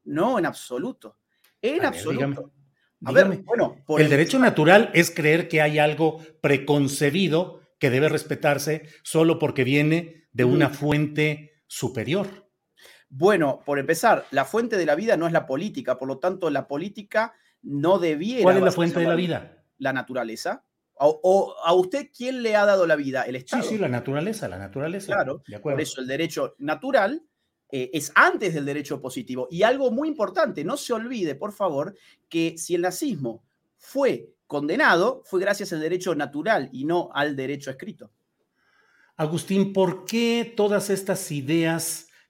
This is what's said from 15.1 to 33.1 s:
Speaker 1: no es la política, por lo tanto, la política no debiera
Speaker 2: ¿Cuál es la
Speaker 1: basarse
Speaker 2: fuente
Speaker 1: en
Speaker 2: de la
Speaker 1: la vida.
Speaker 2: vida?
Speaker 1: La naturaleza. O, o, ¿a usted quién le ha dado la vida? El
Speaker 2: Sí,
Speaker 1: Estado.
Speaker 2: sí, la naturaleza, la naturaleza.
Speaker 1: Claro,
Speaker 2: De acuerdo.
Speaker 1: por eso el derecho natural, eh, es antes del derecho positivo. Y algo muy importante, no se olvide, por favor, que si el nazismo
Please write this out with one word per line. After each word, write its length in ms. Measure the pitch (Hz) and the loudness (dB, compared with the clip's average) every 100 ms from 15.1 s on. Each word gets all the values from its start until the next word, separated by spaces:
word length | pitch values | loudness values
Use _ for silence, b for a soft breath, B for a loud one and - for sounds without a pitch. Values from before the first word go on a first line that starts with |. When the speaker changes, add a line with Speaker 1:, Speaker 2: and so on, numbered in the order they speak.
| 147 | 0
Speaker 1:
no 100 | 170 | 2
es 60 | |
la 120 | 165 - | 0 0
política, 540 | 135 208 139 120 127 | -4 -4 -6 -4 -4
por 80 | 135 | -4
lo 100 | 135 | -4
tanto, 320 | 180 190 170 | -4 -2 -2
la 180 | 139 131 | -4 -4
política 680 | 233 202 214 202 214 226 b b b | -8 -8 -12 -6 -4 -4 b b b
no 380 | - 143 160 190 | -8 -2 2 2
debiera 420 | 170 147 196 254 | 2 -2 -4 2
Speaker 2:
¿Cuál 140 | 185 190 | 4 6
es 60 | |
la 40 | 185 | 4
Speaker 1:
basarse 100 | 170 | 2
Speaker 2:
fuente 200 | 170 175 | 0 0
Speaker 1:
en 40 | |
Speaker 2:
de 40 | 165 | 0
la 40 | |
Speaker 1:
la 40 | 175 | 0
vida. 240 | 180 127 | 0 -4
Speaker 2:
vida? 260 | - _ _ - | -8 _ _ -8
Speaker 1:
La 160 | 131 | -4
naturaleza. 720 | 131 117 127 117 110 170 240 _ _ _ - | -4 -6 -6 -6 -6 -8 -8 _ _ _ 0
O, 240 | 147 156 | 0 2
o, 340 | 185 190 180 - | 2 4 2 -2
¿a 100 | 165 185 | 2 2
usted 340 | 185 277 - - | 2 -2 -6 -8
quién 260 | 247 262 | -6 -4
le 140 | 226 208 | 0 2
ha 100 | 202 | 4
dado 220 | 196 170 | 4 4
la 80 | 151 | 2
vida? 260 | 135 131 | 0 -4
El 140 | 123 131 | -4 -8
Speaker 2:
Sí, 20 | |
Speaker 1:
Estado. 260 | - 247 214 | -4 -4 -2
Speaker 2:
sí, 120 | 214 | -2
la 100 | 165 | -2
naturaleza, 600 | 123 135 143 180 214 120 | -2 -4 -4 -4 -6 -8
la 100 | 92 | -10
naturaleza. 560 | 98 135 156 190 202 | -10 -8 -6 -8 -4
Speaker 1:
Claro, 300 | 196 131 160 - | -2 -2 -4 -12
Speaker 2:
De 80 | - | -10
acuerdo. 200 | 151 139 | -4 -4
Speaker 1:
por 60 | |
eso 200 | 151 - | -4 -6
el 60 | 127 | -6
derecho 480 | 139 165 156 127 - | -4 -4 -4 -6 -6
natural, 640 | 143 151 262 262 196 311 _ _ _ _ - | -6 -6 0 2 2 -2 _ _ _ _ -10
eh, 220 | 135 127 | -8 -4
es 180 | 156 139 202 | -6 0 4
antes 400 | 320 370 196 160 | 4 4 -2 -2
del 100 | 139 | -4
derecho 340 | 143 139 139 | -6 -6 -8
positivo. 480 | 131 131 110 127 127 | -8 -10 -8 -8 -6
Y 100 | 170 | 0
algo 300 | 214 269 254 | 2 2 0
muy 160 | 226 311 | -2 -4
importante, 560 | 302 302 349 294 151 | -4 -4 0 -2 -2
no 120 | 160 294 | -6 -6
se 180 | - | -4
olvide, 420 | 226 233 247 165 135 | -6 -6 -4 -4 -4
por 160 | 208 | -8
favor, 440 | 208 190 139 160 b b b _ | -4 -2 -2 -6 b b b _
que 260 | 165 165 165 | -2 -2 -4
si 160 | - | -4
el 80 | 170 | -2
nazismo 640 | 180 175 302 | -2 -2 -4